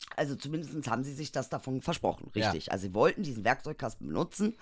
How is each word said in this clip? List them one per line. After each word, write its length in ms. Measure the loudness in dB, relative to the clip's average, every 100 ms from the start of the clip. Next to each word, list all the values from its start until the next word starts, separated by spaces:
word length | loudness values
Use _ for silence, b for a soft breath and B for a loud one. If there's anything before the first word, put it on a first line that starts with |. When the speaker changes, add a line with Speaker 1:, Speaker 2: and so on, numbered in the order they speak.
| -8 -2
Speaker 1:
Also 180 | 0 0
zumindest 520 | -4 -4 -4 -4 0
haben 140 | 0
sie 100 | -2
sich 180 | -4 -4
das 180 | -2 -2
davon 320 | -4 -2 -2
versprochen, 480 | 0 2 2 0 -2 2
Speaker 2:
Ja. 140 | 2
Speaker 1:
richtig. 220 | 2 0
Also 160 | -2 0
sie 60 |
wollten 300 | 6 6 6
diesen 220 | -4 0 2
Werkzeugkasten 600 | 2 0 -4 -6 -4 -4
benutzen, 460 | 0 0 2 0 0